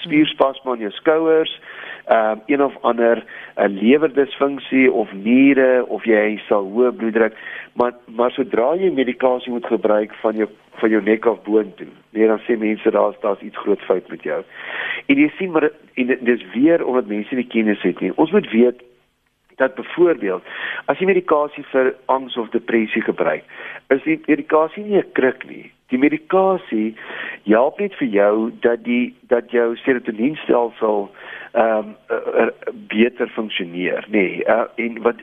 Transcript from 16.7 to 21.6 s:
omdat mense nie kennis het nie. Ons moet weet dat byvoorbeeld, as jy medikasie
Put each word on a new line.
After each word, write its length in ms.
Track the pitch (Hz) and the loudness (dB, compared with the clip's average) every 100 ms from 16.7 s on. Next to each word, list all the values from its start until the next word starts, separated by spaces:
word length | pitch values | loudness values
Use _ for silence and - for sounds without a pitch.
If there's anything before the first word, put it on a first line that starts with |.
| 170 147 | 4 2
omdat 220 | 127 104 | -2 -2
mense 280 | 104 104 127 | -4 -4 -6
nie 120 | 123 | -2
kennis 340 | 117 107 101 | 0 0 2
het 180 | - - | 0 -2
nie. 120 | 92 - | -2 0
Ons 160 | 160 | 2
moet 200 | 202 - | 2 2
weet 320 | 110 123 120 - _ _ _ _ _ _ - | 4 4 2 -10 _ _ _ _ _ _ -2
dat 200 | 131 131 | -2 -2
byvoorbeeld, 680 | 113 - 175 143 98 92 - - - - - | -6 2 2 2 -2 -4 -8 -12 -10 -8 -4
as 140 | 143 | -2
jy 60 | 190 | 2
medikasie 580 | 185 180 151 147 - | 2 2 0 0 -6